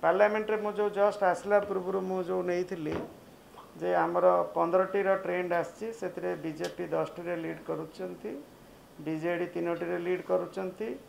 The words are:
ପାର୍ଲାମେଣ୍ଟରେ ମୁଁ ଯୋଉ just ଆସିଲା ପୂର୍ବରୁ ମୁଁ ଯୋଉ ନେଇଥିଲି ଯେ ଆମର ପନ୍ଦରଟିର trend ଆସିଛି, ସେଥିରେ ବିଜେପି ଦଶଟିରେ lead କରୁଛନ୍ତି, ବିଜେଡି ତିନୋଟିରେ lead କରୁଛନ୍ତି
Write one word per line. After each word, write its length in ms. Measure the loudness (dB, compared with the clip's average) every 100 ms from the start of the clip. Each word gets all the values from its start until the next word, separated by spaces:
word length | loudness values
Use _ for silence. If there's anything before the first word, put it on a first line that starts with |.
ପାର୍ଲାମେଣ୍ଟରେ 540 | 4 6 6 4 0 0
ମୁଁ 120 | -2
ଯୋଉ 180 | 0 0
just 300 | 4 2 4
ଆସିଲା 360 | 2 2 4 2
ପୂର୍ବରୁ 380 | 2 -2 -2 -2
ମୁଁ 200 | -2 -2 0
ଯୋଉ 140 | -2
ନେଇଥିଲି 540 | 0 -2 -2 -4 -4 -4 -6 -14 -20 -20 -20 -20 -20 -6
ଯେ 100 | 0
ଆମର 320 | 2 2 6 6 6 2
ପନ୍ଦରଟିର 540 | 0 4 4 4 2 2 2
trend 260 | 2 -2 0
ଆସିଛି, 340 | 0 -2 -6 -10 -6
ସେଥିରେ 300 | -6 -4 -4 -4
ବିଜେପି 400 | -6 -6 -6 -6 -4
ଦଶଟିରେ 400 | -2 -2 -6 -6 -4
lead 260 | -6 -8 -6
କରୁଛନ୍ତି, 640 | -6 -6 -8 -10 -8 -10 -10 -14 -20 -20 -20 -20 -10
ବିଜେଡି 460 | -4 -2 -2 -2 -2
ତିନୋଟିରେ 520 | -2 -2 -2 -2 -4
lead 240 | -2 -2 2
କରୁଛନ୍ତି 580 | 0 0 -6 -8 -6 -8 -8